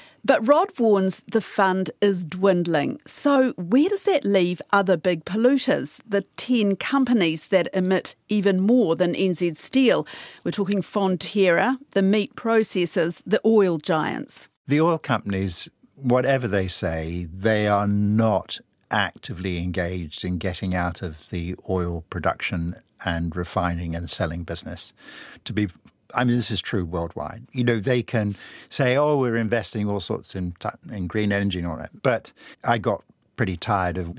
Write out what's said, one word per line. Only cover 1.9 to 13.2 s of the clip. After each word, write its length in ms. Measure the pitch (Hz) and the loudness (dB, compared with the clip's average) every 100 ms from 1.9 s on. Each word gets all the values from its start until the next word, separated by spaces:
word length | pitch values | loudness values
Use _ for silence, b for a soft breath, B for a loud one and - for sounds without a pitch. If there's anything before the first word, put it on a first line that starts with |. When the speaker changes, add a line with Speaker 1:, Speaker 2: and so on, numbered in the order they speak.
| - | 0
Speaker 1:
is 220 | 202 185 | 0 0
dwindling. 760 | 160 185 196 175 170 156 139 - - | -4 0 2 4 2 0 0 -6 -6
So 460 | - 285 277 262 | -2 2 4 2
where 360 | - 170 254 359 | 0 2 2 4
does 140 | 392 | 0
that 220 | 403 359 | 0 2
leave 360 | - 196 175 180 - | 4 2 2 -2 0
other 240 | 202 190 | 2 4
big 300 | 170 185 165 | 2 2 -2
polluters, 760 | - 208 240 277 - 143 151 - 220 | -2 2 2 2 2 0 -2 -6 -2
the 140 | 202 - | -4 -4
ten 400 | - - 240 202 | -8 0 2 2
companies 720 | 190 - 277 247 233 165 160 - | 0 0 0 2 2 2 0 2
that 200 | 185 - | 2 2
emit 420 | 185 185 190 - - - | 0 0 0 -2 -12 -4
even 320 | 208 196 185 | 0 2 2
more 340 | 196 254 170 | 4 4 4
than 200 | 165 180 | 2 0
N 180 | - 190 | 2 0
Z 220 | 165 175 | 0 -2
Steel? 500 | 156 - 262 247 156 - B B B | -2 -2 2 4 4 0 B B B
We're 80 | 175 | -6
talking 320 | 202 190 202 | -4 -2 -2
Fonterra, 960 | - 208 190 180 - 214 185 170 220 269 - | -2 0 0 0 -2 2 4 4 2 0 -2
the 100 | 196 | 0
meat 320 | 190 214 - | 2 2 0
processors, 880 | - 226 226 214 185 170 185 165 - | -6 0 2 2 0 0 0 0 -2